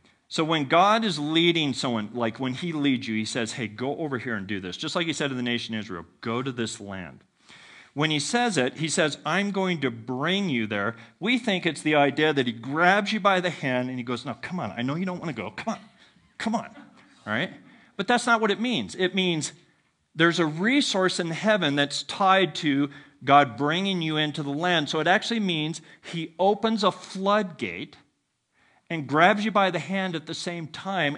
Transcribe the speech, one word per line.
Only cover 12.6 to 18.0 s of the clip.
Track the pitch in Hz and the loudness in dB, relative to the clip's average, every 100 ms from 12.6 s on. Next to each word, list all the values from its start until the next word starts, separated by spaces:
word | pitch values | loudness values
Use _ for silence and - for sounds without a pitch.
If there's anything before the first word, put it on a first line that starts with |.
| 123 151 175 202 202 | -4 2 4 4 2
you | 214 | 0
by | 196 185 | 2 2
the | 180 | 0
hand | 139 135 127 127 | -2 -2 0 -2
and | 127 | -4
he | |
goes, | 123 120 135 | -6 -6 -6
"Now, | |
come | 120 - 175 | -10 -8 -6
on, | 113 110 | -6 -4
I | |
know | 123 156 | -4 -2
you | 190 | -4
don't | 180 | -4
wanna | 160 | -6
go. | 113 95 | -6 -8
Come | - - - | -8 -8 -8
on, | - _ - _ _ - | -12 _ -20 _ _ -8
come | 220 220 | -4 -4
on," | - - - - - _ 107 | -6 -14 -20 -20 -20 _ -4
all | |
right? | 110 175 - - - _ | -4 -4 -8 -20 -20 _
But | - | -6